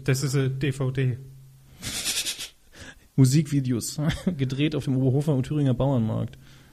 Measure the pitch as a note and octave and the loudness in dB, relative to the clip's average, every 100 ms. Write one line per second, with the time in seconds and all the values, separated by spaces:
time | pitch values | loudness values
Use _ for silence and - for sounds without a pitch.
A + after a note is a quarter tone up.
0 | - C3+ D3 C#3 C3 C3+ D3 C3 C3 C3 | 2 0 2 0 0 0 -2 -2 -2 0
1 | C3 A#2 - - - - - - - - | 0 -2 -8 -20 -20 -20 -20 -12 -8 -6
2 | - - - - - - - - - - | -4 -4 -4 -6 -10 -16 -20 -20 -18 -20
3 | - - C3 C#3+ D#3+ C#3+ B2+ A#2+ - - | -2 4 6 6 2 0 0 -2 -4 -2
4 | E3 - - E3 C3 C3 D3+ D3+ C3 C3 | -2 0 -2 -2 -2 0 -2 -2 -2 0
5 | C3 C3 D3+ C#3 B2+ D3+ C#3+ A#2+ C3+ C3+ | 2 2 2 0 0 0 2 2 2 2
6 | A2 A2+ A2+ - - - - | 0 -2 -4 -8 -20 -20 -20